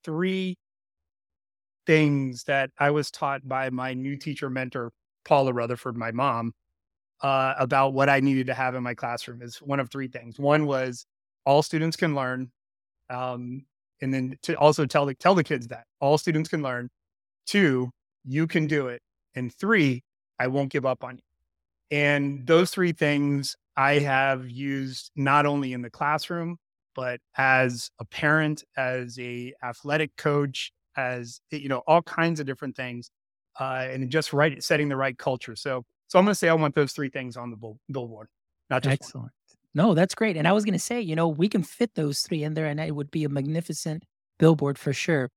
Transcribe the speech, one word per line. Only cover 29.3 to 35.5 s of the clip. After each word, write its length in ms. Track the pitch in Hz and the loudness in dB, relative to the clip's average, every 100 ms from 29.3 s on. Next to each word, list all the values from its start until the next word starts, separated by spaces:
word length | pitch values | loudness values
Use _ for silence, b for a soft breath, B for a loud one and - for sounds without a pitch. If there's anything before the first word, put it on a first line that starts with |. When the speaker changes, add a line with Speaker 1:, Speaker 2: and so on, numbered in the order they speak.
| 120 123 - | -8 -10 -10
Speaker 1:
athletic 520 | 123 117 143 151 151 - | -12 -10 -2 0 -2 -2
coach, 560 | 156 143 143 131 - _ _ - | 0 0 0 -4 -12 _ _ -6
as, 440 | 127 123 120 - _ | -6 -6 -10 -16 _
you 180 | 151 139 | -10 -4
know, 140 | 127 - | -4 4
all 140 | 170 | 2
kinds 360 | - - 165 156 | 2 0 0 0
of 80 | 139 | -6
different 300 | 131 135 - | -8 -10 -8
things, 340 | 123 120 117 _ _ _ _ - | -8 -10 -14 _ _ _ _ -8
uh, 300 | 131 131 131 | -6 -4 -4
and 180 | 131 131 | -4 0
just 240 | 156 147 | 0 2
right, 300 | 143 156 139 | 2 2 2
setting 260 | - 147 147 | 0 2 2
the 80 | 135 | 0
right 220 | 135 123 | -2 -2
culture. 380 | - 127 - | -4 -4 -6